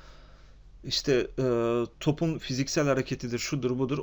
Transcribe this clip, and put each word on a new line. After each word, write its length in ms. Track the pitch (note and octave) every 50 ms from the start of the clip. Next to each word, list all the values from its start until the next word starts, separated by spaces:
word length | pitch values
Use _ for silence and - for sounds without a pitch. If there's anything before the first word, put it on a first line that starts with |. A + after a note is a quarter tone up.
| - - - - - - - - - - - - - - - - -
İşte, 440 | C3 - - - D3 C3 B2 - - - -
e, 60 | C3 B2+ A#2+ A#2 A#2 A#2 A#2 A#2+ A#2 G#2+ - -
topun 380 | - D#3 D3 - E3+ E3 D#3
fiziksel 500 | - - - C3 B2+ C3+ - - E3 D3
hareketidir, 520 | C#3 C3 C3 C3 - B2+ - - A#2+ A#2 A2+
şudur 400 | - - D3+ C#3 B2 B2 B2 B2+
budur. 200 | C3+ A#2+ C#3+ D3